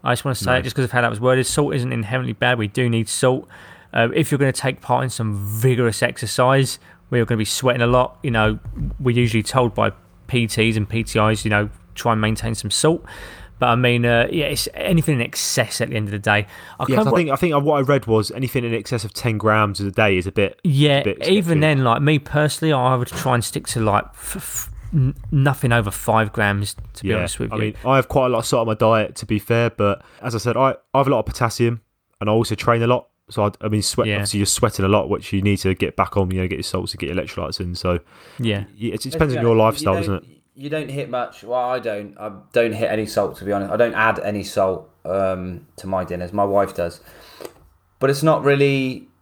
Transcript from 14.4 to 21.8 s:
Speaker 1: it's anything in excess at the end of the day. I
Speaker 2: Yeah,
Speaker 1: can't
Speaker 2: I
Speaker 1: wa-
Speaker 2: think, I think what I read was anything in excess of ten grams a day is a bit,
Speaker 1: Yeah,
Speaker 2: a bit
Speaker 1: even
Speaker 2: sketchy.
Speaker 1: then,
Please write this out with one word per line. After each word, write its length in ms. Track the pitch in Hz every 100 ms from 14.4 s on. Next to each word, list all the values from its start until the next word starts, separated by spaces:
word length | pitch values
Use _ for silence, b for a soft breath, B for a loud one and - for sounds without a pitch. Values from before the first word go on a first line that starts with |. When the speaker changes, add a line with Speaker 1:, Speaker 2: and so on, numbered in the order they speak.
| 147
Speaker 1:
it's 220 | 139 -
anything 420 | - - 170 156 135
in 40 |
excess 600 | 117 - - - 113 -
at 100 | 117
the 60 | 117
end 100 | 104
of 60 |
the 60 | 104
day. 260 | 107 104 101 B B B
I 60 | 135
Speaker 2:
Yeah, 80 | 123
Speaker 1:
can't 120 | -
Speaker 2:
I 20 |
Speaker 1:
wa- 60 | 180
Speaker 2:
think, 140 | 160
I 60 | 135
think 280 | 180 147
what 140 | 143 147
I 20 |
read 260 | 135 139 -
was 240 | 110 104
anything 340 | 117 131 131
in 80 | 120
excess 300 | 113 107 120
of 80 | 110
ten 260 | - 120 107
grams 420 | 110 107 104 98
a 100 | 101
day 260 | 92 107 92
is 120 | 92
a 40 |
bit, 280 | 101 98 -
Speaker 1:
Yeah, 360 | 180 135 147 139
Speaker 2:
a 40 |
bit 220 | 104 - 156
Speaker 1:
even 180 | 202 170 156
Speaker 2:
sketchy. 20 |
Speaker 1:
then, 220 | 156 139